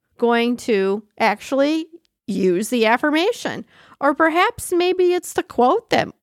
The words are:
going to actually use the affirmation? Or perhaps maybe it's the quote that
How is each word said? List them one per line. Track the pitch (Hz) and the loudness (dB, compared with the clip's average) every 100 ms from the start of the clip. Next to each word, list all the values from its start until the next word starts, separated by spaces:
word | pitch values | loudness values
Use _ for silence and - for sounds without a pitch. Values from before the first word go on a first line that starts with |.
| _ - | _ -2
going | 233 233 240 240 | 0 2 0 -2
to | - 202 190 202 - - | 0 0 0 -2 -6 -2
actually | 220 208 - 269 285 320 330 - _ _ - | -2 -2 -2 0 0 0 -6 -14 _ _ -8
use | 185 185 175 - | -2 0 0 -2
the | 247 220 | 0 2
affirmation? | 240 302 302 392 466 - - - _ - - | 2 2 0 0 -2 -6 -10 -12 _ -20 -4
Or | 285 | -2
perhaps | 294 320 330 427 - - | 2 2 2 0 -2 -4
maybe | 349 359 370 359 | 0 0 2 2
it's | 349 - | 0 -2
the | - | -6
quote | - - 247 415 - | -4 0 2 0 0
that | - - - | -2 -2 -8